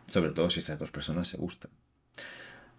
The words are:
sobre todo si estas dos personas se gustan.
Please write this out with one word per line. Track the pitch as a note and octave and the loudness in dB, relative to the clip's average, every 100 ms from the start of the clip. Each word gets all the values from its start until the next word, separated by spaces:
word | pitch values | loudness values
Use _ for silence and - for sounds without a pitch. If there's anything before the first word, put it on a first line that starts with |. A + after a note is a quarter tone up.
| - | 0
sobre | G2 D#2+ | 4 4
todo | D2+ F2 | 4 4
si | E2 | 4
estas | - D2+ | 0 -4
dos | D#2 | -6
personas | D2+ D#2 E2 F2 | -4 -2 0 0
se | - | 0
gustan. | F2 - - - _ _ _ - - - - - - | -4 -6 -14 -18 _ _ _ -16 -14 -14 -16 -18 -20